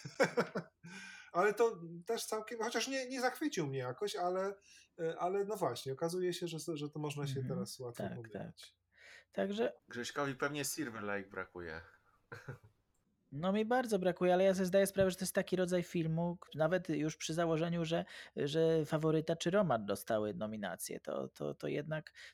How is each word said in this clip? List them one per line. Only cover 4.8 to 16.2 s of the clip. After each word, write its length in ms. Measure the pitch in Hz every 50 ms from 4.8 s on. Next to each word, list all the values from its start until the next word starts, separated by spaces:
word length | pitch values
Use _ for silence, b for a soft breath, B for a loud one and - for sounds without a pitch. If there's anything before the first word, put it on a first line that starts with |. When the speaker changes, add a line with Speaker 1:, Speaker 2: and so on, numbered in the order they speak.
| B B _ -
Speaker 1:
e, 180 | 165 165 160 -
ale 260 | 170 180 190 202 202
no 120 | 196 214
właśnie, 360 | 196 180 131 120 - - 135
okazuje 400 | 135 131 170 165 175 185 180 180 175
się, 140 | - 180 165
że, 100 | 160 156 - 170 165
że 140 | 143 147 147
to 80 | - 151
można 280 | 151 147 139 143 143
się 140 | 143 131 127
Speaker 2:
Mhm. 80 | 127 127
Speaker 1:
teraz 300 | 135 - 190 - - -
łatwo 220 | 127 120 117 -
Speaker 2:
Tak, 120 | 104 95 90
Speaker 1:
pomylić. 180 | 120 113 110
Speaker 2:
tak. 200 | 104 95 - 85 - - - - _ _ _ _ B B B B B B B B
Także 400 | - 196 196 196 202 214 233 - - - _ -
Speaker 3:
Grześkowi 460 | - 117 120 - - - 143 139 131
pewnie 300 | 117 147 143 147 147 139
Silver 380 | - - - 147 123 110 110
Lake 260 | 104 104 101 101 98 95
brakuje. 500 | 101 95 92 - - 90 87 82 80 82 - - - _ _ _ _ _ _ -
<laughs> 420 | - - - - - - - - _ _ _ _ _ _ _ _ _ _ _ -
Speaker 2:
No 200 | - 139 165 185
mi 120 | 196 214 220
bardzo 340 | 220 247 254 247 220 226 185
brakuje, 360 | 185 185 165 - 180 180 180
ale 100 | 180 190
ja 100 | 196 185
sobie 120 | 185 190
zdaję 200 | 180 175 196 196
sprawę, 240 | 190 - 196 190 190
że 60 | 180
to 60 | - 185
jest 100 | - -
taki 220 | 196 185 - 180
rodzaj 260 | 180 185 175 180 180
filmu, 540 | 175 - - 180 160 160 160 165